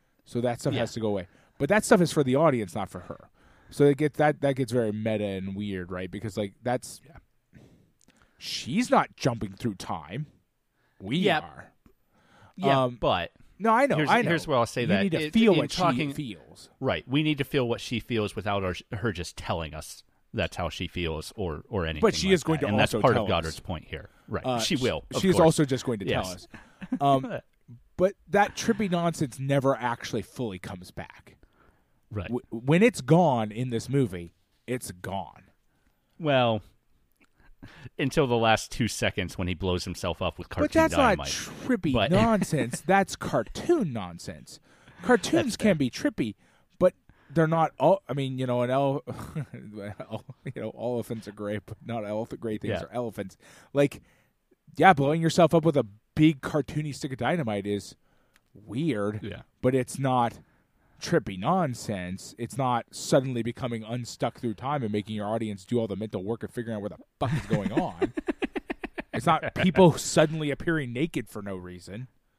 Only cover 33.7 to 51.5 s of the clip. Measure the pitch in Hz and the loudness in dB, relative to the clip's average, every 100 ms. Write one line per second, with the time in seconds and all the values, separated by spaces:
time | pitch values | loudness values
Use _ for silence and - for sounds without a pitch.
33.7 | 117 - 139 117 90 85 - _ _ - | -4 -2 0 0 -2 -12 -16 _ _ -8
34.7 | 123 - 90 98 95 73 50 - _ _ | -8 -8 -12 -8 -8 -10 -16 -20 _ _
35.7 | _ _ _ _ - 156 135 120 110 - | _ _ _ _ -6 0 4 4 2 -4
36.7 | _ _ _ _ _ _ _ - - - | _ _ _ _ _ _ _ -20 -20 -20
37.7 | - - - 139 165 135 120 113 110 - | -18 -14 -4 -2 2 2 4 4 4 2
38.7 | - 113 - 104 - 90 - 92 90 95 | -2 -2 0 -2 -2 -4 -4 -4 -2 -2
39.7 | 90 92 87 90 82 90 - - - - | -2 -4 -6 -6 -4 -4 -6 -8 -2 0
40.7 | 320 320 - 254 170 139 - - - - | 2 2 4 2 2 -2 -6 -8 -8 -2
41.7 | 240 165 123 101 185 226 214 - 151 120 | 0 2 2 4 4 4 2 0 -2 -2
42.7 | - - 196 190 - - 135 107 - - | -4 2 2 2 -2 -4 -2 -2 -4 0
43.7 | 349 180 117 90 85 - 78 - - _ | 2 0 -4 -8 -10 -12 -14 -16 -20 _
44.7 | _ _ - - 247 - 330 294 - 220 | _ _ -6 2 2 4 0 0 0 0
45.7 | 175 131 - 294 - 120 - _ _ _ | 2 0 -2 -4 -2 -4 -6 _ _ _
46.7 | - 180 - _ _ - 143 156 165 156 | 2 2 2 _ _ -6 0 2 2 0
47.7 | - 143 190 - 139 135 131 127 123 123 | 2 4 4 0 -4 -4 -4 -2 0 0
48.7 | 131 139 127 - 117 - 156 - 123 110 | 2 2 0 -4 -12 -10 -10 -10 -12 -16
49.7 | 104 101 - - 110 - - 147 127 110 | -12 -12 -12 -10 -10 -10 -16 -14 -8 -8
50.7 | - 113 120 - 117 107 104 104 | -6 -4 -4 -4 -8 -10 -10 -6